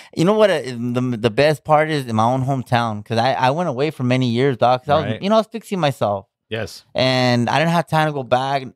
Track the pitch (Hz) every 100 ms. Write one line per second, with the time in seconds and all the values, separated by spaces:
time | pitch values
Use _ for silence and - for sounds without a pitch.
0 | - - 165 214 208 160 127 123 120 123
1 | 127 117 113 104 147 151 - 151 156 151
2 | 127 110 117 131 131 135 117 120 117 104
3 | 104 - 123 95 127 147 180 123 151 -
4 | 123 127 127 117 139 120 123 127 - 147
5 | 101 110 190 220 208 226 - 196 151 131
6 | 110 101 - _ _ 110 107 - - -
7 | 127 127 127 120 117 131 165 170 160 156
8 | 156 147 120 123 135 139 131